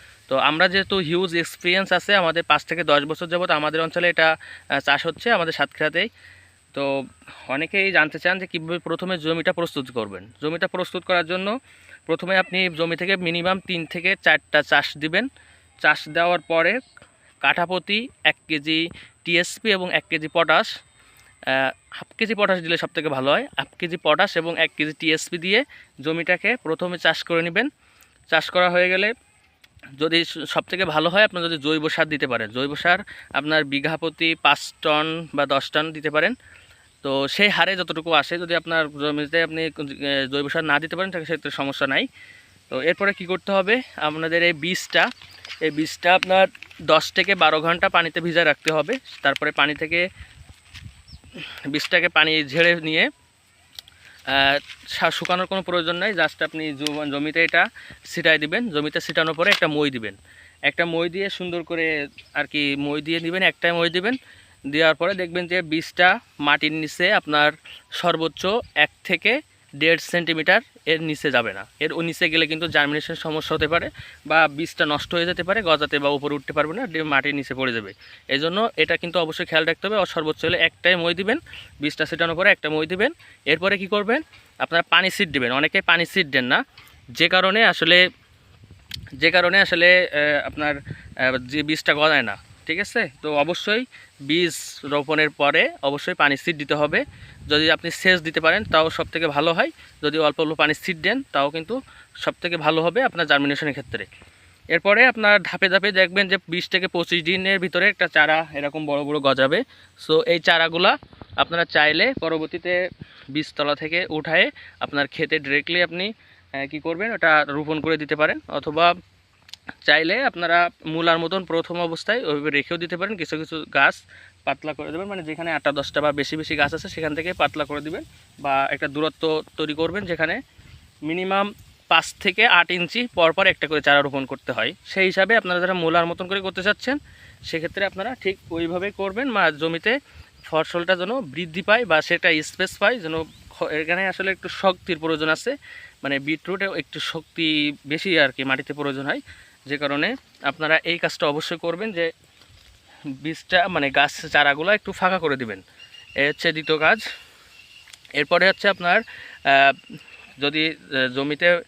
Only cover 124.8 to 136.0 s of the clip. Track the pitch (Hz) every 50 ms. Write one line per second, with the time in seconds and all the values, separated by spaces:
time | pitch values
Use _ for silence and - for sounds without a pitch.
124.8 | 151 156 151 165 196 202 202 185 160 156 156 156 165 170 160 143 - 147 143 143
125.8 | 139 - - 151 147 151 143 143 139 - 156 156 156 - 160 147 147 143 160 156
126.8 | - 190 - 165 160 151 151 156 160 180 185 - 147 143 - 151 147 131 147 147
127.8 | 143 156 170 233 320 - - - - _ _ - 147 143 135 135 139 - 143 139
128.8 | 156 147 139 147 156 156 - - - 160 156 156 - - - - 156 151 147 151
129.8 | 165 165 175 202 202 175 170 156 160 160 185 247 - _ _ - - - - -
130.8 | - - _ _ 151 156 165 180 185 190 190 196 202 202 214 - - - - _
131.8 | _ - 175 165 - - - - - 196 - - 220 240 185 175 170 - 180 180
132.8 | 175 165 - 226 247 247 - 180 165 160 156 - 190 190 170 - - 147 156 151
133.8 | - 143 143 143 143 143 131 139 135 123 143 127 _ - 123 110 110 131 185 -
134.8 | - - - 190 190 190 180 190 190 190 233 220 - 185 180 180 180 185 190 180
135.8 | 165 160 165 175